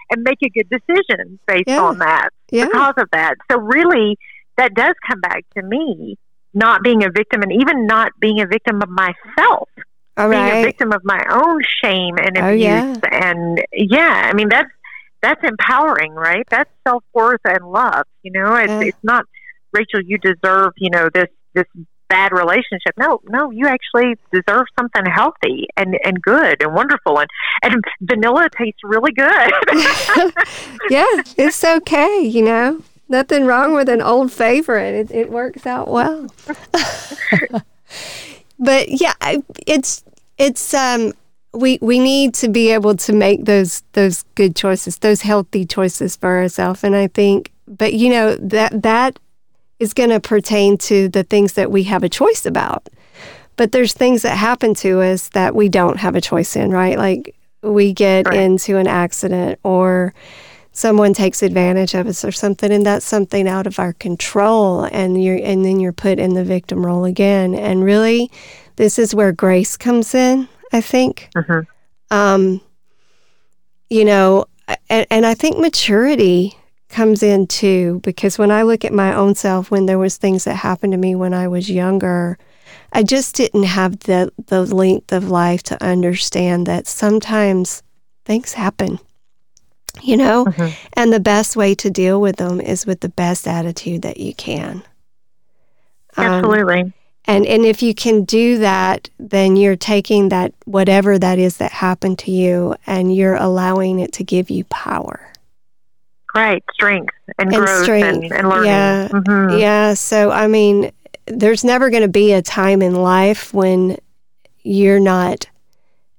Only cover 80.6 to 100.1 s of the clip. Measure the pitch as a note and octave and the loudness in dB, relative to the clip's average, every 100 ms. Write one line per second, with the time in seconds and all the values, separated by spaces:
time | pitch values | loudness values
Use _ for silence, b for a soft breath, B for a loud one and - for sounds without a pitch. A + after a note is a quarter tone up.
80.6 | - F#3 G3+ F#3 F#3 F#3 F#3 F3+ F3+ F3+ | -4 -4 -2 0 0 -2 -2 -2 -2 -4
81.6 | G3 F3+ F#3 G3 F3+ F3+ F3 F3+ b b | -4 -2 0 0 0 -2 -4 -8 b b
82.6 | b b b - G#3 C4 C4 - A#3+ G#3 | b b b -2 0 0 -2 -4 -2 0
83.6 | F#3+ F#3+ F#3 G3+ - F3+ F3+ - - F#3+ | 0 0 -2 -4 -2 0 0 -6 -4 -2
84.6 | F#3 F#3+ F#3+ F#3+ - F#3 F#3 F3 F3 F3+ | 0 2 2 2 -2 -4 -2 0 0 -2
85.6 | - - F3+ F3+ F3 F3+ - F#3+ F3+ F3 | -6 -6 -2 0 0 -2 -4 -2 -2 -2
86.6 | F3 F3 - - G#3+ A3 G#3+ A3 G3+ F#3 | -2 -4 -6 -4 0 0 0 0 0 0
87.6 | F3+ - _ _ _ _ - A3 - - | -2 -8 _ _ _ _ -4 -4 -4 -6
88.6 | G3+ - F#3 F3 _ _ _ _ _ _ | -6 -4 -6 -8 _ _ _ _ _ _
89.6 | _ _ - - B3+ A3 B3+ A#3 A#3 F3 | _ _ -20 -10 0 2 2 2 0 -2
90.6 | E3 D#3 B - A#3 A3+ G3+ G#3 G#3+ A3+ | -4 -6 B 0 2 2 2 0 0 0
91.6 | G3+ G3+ G3+ F#3 F#3 G3 G3+ - F3+ F3+ | 0 0 -2 0 0 2 0 -2 -4 -4
92.6 | - F#3 - F#3 F3+ - F3 F3 - E3+ | -4 -6 -4 -6 -6 -2 -2 -2 -4 -6
93.6 | E3+ E3 - E3+ - - - - - - | -6 -8 -8 -8 -8 -10 -12 -12 -10 -8
94.6 | - F3+ - _ _ _ _ _ _ _ | -10 -14 -18 _ _ _ _ _ _ _
95.6 | _ _ _ _ _ - F#3 F#3 G3 G#3+ | _ _ _ _ _ -4 0 0 0 0
96.6 | F#3 F3 F3+ - _ _ - G3+ G#3 A3 | 2 0 -2 -8 _ _ 0 0 2 4
97.6 | A3+ G#3+ A#3+ G#3+ A#3 G#3+ F#3 A3 A#3+ A#3+ | 2 2 -2 -2 0 0 2 2 2 2
98.6 | G#3 F#3 F#3 F#3 - - A3 G3 F#3+ G3 | 2 0 0 -2 -8 -20 -4 2 4 4
99.6 | G3+ F#3 - G#3 - | 4 2 0 -2 2